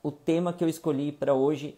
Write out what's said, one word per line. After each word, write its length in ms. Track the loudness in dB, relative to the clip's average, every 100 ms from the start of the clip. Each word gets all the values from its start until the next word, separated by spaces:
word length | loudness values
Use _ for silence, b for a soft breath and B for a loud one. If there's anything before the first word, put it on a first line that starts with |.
o 100 | -10
tema 420 | -6 0 0 0
que 100 | 0
eu 60 | -2
escolhi 420 | -2 -2 -2 -2
pra 220 | -4 2
hoje 420 | 4 4 0 -6